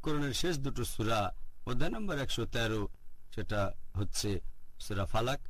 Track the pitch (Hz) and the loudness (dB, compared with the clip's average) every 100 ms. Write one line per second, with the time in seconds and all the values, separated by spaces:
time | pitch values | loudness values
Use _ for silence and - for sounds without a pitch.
0 | - 151 143 123 175 156 139 123 117 - | 0 0 0 2 0 2 0 0 0 0
1 | 110 113 95 - - - - 123 160 226 | 2 2 2 -2 -4 -4 0 4 4 4
2 | 196 147 131 - 113 120 113 110 101 - | 0 0 0 0 0 0 2 2 0 -4
3 | - - - - 101 104 98 - - 92 | -8 -8 -6 -4 0 2 2 0 -4 -2
4 | 104 - 104 95 - - - - - 101 | 0 0 0 0 -2 -4 -8 -6 -4 -2
5 | 95 110 123 139 | 0 2 2 -2